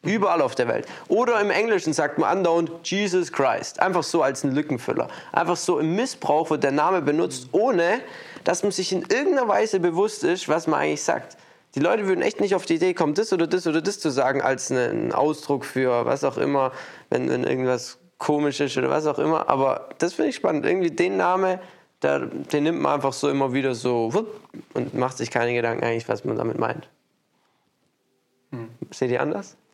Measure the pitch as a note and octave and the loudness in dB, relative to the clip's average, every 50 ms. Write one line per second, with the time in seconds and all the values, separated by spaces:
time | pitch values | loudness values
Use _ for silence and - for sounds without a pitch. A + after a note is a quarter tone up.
0 | - D#3+ G3+ A3+ F#3+ F#3+ E3+ E3+ C#3+ B2+ - - B2 A#2 A2+ A2+ G#2+ - - - | 0 0 0 2 2 2 4 4 2 2 2 0 0 0 0 -2 -4 -6 -14 -18
1 | - - - G#3+ B3 A3+ A#3+ G#3+ G3+ G3+ E3 F#3 G#3+ A#3 A3 F3+ - D#3 D#3 - | -2 0 2 4 4 4 4 2 2 2 2 2 2 2 2 0 0 0 0 0
2 | D3+ D3 - - D#3 G2+ E3+ G3 F#3 E3+ E3 E3+ E3 D3+ E3 - - - F#3 G3 | 0 0 0 0 2 2 2 2 2 2 2 2 0 -2 -6 -10 -8 -4 -2 0
3 | G#3 G3 F3 F#3 F3 - - - F3+ E3 - - - - - - - F#3+ F3+ F3+ | 0 2 2 0 0 0 0 0 2 2 2 0 -4 -8 -2 -2 0 2 2 0
4 | D3 - - E3+ C#3+ C3+ C3+ - - C#3 C3 D3 D3+ D3+ - A#2 - - - - | -2 0 0 2 2 2 0 0 -2 -2 0 0 0 -2 -4 -4 -2 -4 -2 -2
5 | - - - - - - - - E3+ E3 F3 E3+ - - F3 C#3+ D#3+ D#3+ E3+ G3+ | -2 -4 -6 -14 -14 -2 0 0 2 2 0 -2 0 0 0 2 2 0 0 0
6 | B3 C4 - - - - C#3+ D#3 D#3+ - D#3+ C#3 D3+ C#3 C3+ D3 D3+ E3+ F#3+ F3+ | -2 -2 -4 -6 0 2 2 2 2 0 0 0 2 2 2 2 2 2 2 2
7 | D3 C#3+ D3 D#3 F3 F3+ - - - - - F3+ A3 C4+ A#3+ F3 E3+ E3+ G#3 B3+ | 2 2 2 2 0 0 -2 -8 -12 -2 0 2 2 4 2 2 2 2 0 -2
8 | - - - - - - - - - - F#3 F#3+ - G#3 - - F#3 - F#3+ F3+ | -4 -10 -16 -18 -18 -18 -18 -6 -2 -2 -2 0 -2 -2 -2 -2 -4 -2 -2 -4
9 | - - G#3+ B3 D4 F#4+ D#4+ C4+ B3 G#3+ G3 G3+ G#3+ G#3+ G3 F#3+ E3+ F3 E3 E3+ | 0 0 0 0 2 2 2 2 2 2 2 2 2 2 0 2 0 2 2 2
10 | G3+ A3 G#3 - - D3+ F3 F3+ - - D3+ D#3+ E3 D#3 D#3 C#3 D3 D3+ D3+ D3 | 0 0 0 -2 0 0 0 0 0 0 -2 0 0 0 0 0 0 0 -2 -2
11 | - - - - B2 - - - - - - _ _ _ - C#3 C#3+ E3+ G#3 A3 | -2 -2 -2 -2 -4 -10 -20 -20 -20 -20 -20 _ _ _ -4 0 2 2 2 2
12 | G#3 F#3+ F#3+ E3+ E3+ - - - G3+ G3 G3 F#3 F#3 - E3 D#3+ F3 F#3 F3 - | 2 0 0 2 0 -2 0 0 0 0 0 0 2 0 0 2 2 0 2 2
13 | E3+ D3 D3 F#3 A3 - - E3+ E3 D#3 F3+ F3+ F3 E3+ D3+ E3 D3+ F#3 G#3 - | 2 2 2 0 2 2 2 2 2 2 2 0 0 2 0 2 0 0 -4 0
14 | - D#3+ C3 C3+ C3 - - D3+ D3+ C3+ C3+ C3 - - C3+ B2+ B2 A2+ G#2+ A2 | -2 0 2 2 2 2 2 2 2 2 0 0 -2 -2 0 0 0 0 0 -2
15 | G#2+ A#2+ - - C3+ D3+ D3+ D3+ - - C#3+ C3 - - - C3 C3 B2+ B2 A#2+ | -2 0 2 2 2 2 0 -2 -2 -2 -2 -2 -2 -4 -2 0 2 2 2 2
16 | A#2 A#2+ B2+ C3+ - C#3 A#2+ A2+ - C#3+ C#3+ C#3 C3+ B2+ B2+ - - - - - | 2 0 0 0 0 -2 0 0 0 0 2 2 0 0 -2 -8 -16 -16 -18 -20
17 | - _ - B2+ B2+ B2+ B2+ B2 B2 - C3 B2+ B2+ B2+ B2+ A#2+ B2 - - _ | -6 _ -2 0 0 0 0 0 0 0 0 0 2 0 0 0 -2 -8 -14 _
18 | _ _ _ _ - - D3+ D3 D3 D3 C3+ - D3 C3 B2+ C3+ C3 C3 C3+ D3+ | _ _ _ _ 0 0 2 2 2 0 0 0 -2 0 0 0 0 2 2 2
19 | D#3 D3+ C#3 - D3+ D#3 D#3+ D#3 - - C#3 C3+ C3+ C3 C3 - - - - - | 2 0 0 2 2 2 2 2 2 0 0 2 2 0 0 -2 -6 -14 -4 -2
20 | - F3 - - D#4+ D4 B3 - - F3+ E3 D3 - - F3 F#3+ F#3 E3+ D#3 - | -2 -2 0 -2 -2 -2 -2 -2 -2 0 0 0 0 0 0 0 0 -2 0 0
21 | E3+ F#3 G3 F#3+ F#3 F3 F#3 F#3+ F#3+ F#3 F#3 F#3 F#3 - - - _ _ _ _ | 0 0 2 0 2 2 2 2 2 0 -2 -4 -6 -18 -20 -20 _ _ _ _
22 | - C#3+ C#3+ C#3 B2+ A2+ - - C#3+ - - D3 C#3+ D#3 E3+ - C#3+ C#3+ D3 C#3+ | -2 0 0 0 -2 -6 -8 -10 -6 -2 0 0 2 0 0 0 0 0 0 2
23 | B2+ C#3 B2+ - - C#3+ C#3 C#3 C3+ C3 B2 C3+ C3+ C3+ B2 A2+ A#2+ B2+ B2 A#2 | 0 -2 -2 0 -2 0 2 2 0 0 0 0 0 -2 -2 -2 -2 0 0 0
24 | A2+ A2+ B2+ G3 A#3 G#3+ - - - - - - - _ - - B2 - - B2 | 0 0 0 -2 -2 -2 -10 -16 -18 -18 -18 -18 -18 _ -6 -6 -6 -4 -2 -2
25 | B2 C3 - - B2 A2+ - B2 A#2 A#2+ A#2+ A#2+ A#2 A#2 A#2 - - A#2 A#2 A#2 | -2 -2 -2 -4 -8 -2 0 0 0 0 0 0 0 0 -2 0 -2 0 -2 -2
26 | A2+ - A2+ G#2+ - A#2 A2+ A2+ A#2 A2+ - A2+ A2+ A#2 - D#3 - - _ _ | -2 -4 -4 -4 -2 -4 -4 -2 -2 -4 -2 -2 -2 -2 -4 -6 -10 -18 _ _
27 | _ _ _ _ _ _ _ _ _ _ _ _ _ _ _ _ _ _ _ _ | _ _ _ _ _ _ _ _ _ _ _ _ _ _ _ _ _ _ _ _
28 | _ _ _ _ _ _ _ _ _ _ - B2 A#2 A2+ A#2 - - - - - | _ _ _ _ _ _ _ _ _ _ -12 -12 -12 -12 -12 -14 -14 -14 -4 -4
29 | C3 B2 B2 B2 C3+ D3 E3 G#3 G3 - - _ _ _ | -2 0 0 0 0 -2 -2 -6 -8 -10 -20 _ _ _